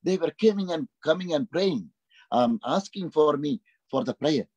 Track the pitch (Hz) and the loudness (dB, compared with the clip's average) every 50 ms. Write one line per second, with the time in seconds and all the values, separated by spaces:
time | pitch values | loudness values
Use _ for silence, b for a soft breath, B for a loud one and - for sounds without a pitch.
0 | - 175 185 185 165 175 - - 220 220 202 202 190 180 170 160 135 - _ _ | 0 0 0 0 0 -4 -2 2 2 2 4 2 -4 -4 -4 -6 -6 -8 _ _
1 | - 151 160 180 185 175 160 147 131 - - 170 196 196 160 117 87 - _ _ | 0 0 0 0 0 -2 -2 -2 -2 -2 -2 0 0 0 0 -2 -6 -10 _ _
2 | _ b b b b b - 120 123 117 117 107 - 120 151 196 196 - - 202 | _ b b b b b 2 2 2 2 0 -2 -2 -2 -2 -2 -4 -6 -10 -8
3 | 180 151 - 156 151 151 147 139 147 147 127 - _ _ _ _ _ _ - - | -8 -2 2 2 4 4 2 0 -2 -4 -6 -6 _ _ _ _ _ _ -4 -4
4 | - - - _ 139 151 156 - - _ _ | -2 -4 -6 _ -2 0 0 0 -2 _ _